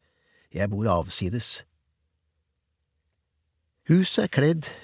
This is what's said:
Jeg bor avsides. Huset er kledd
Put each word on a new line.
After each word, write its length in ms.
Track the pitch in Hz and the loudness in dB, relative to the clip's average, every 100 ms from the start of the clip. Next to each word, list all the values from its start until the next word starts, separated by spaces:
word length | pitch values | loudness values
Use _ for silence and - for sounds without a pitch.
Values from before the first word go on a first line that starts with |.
| _ _ _ _ _ | _ _ _ _ _
Jeg 160 | 76 101 | -4 -4
bor 160 | 101 110 | -2 0
avsides. 760 | 87 85 - 92 117 - - - _ _ _ _ _ _ _ _ _ _ _ _ _ _ _ _ _ _ _ _ _ - | 0 0 -4 -4 -4 -6 -10 -14 _ _ _ _ _ _ _ _ _ _ _ _ _ _ _ _ _ _ _ _ _ 2
Huset 360 | 165 185 - 202 | 4 4 0 0
er 80 | |
kledd 360 | - 143 165 - - | 2 2 2 -4 -12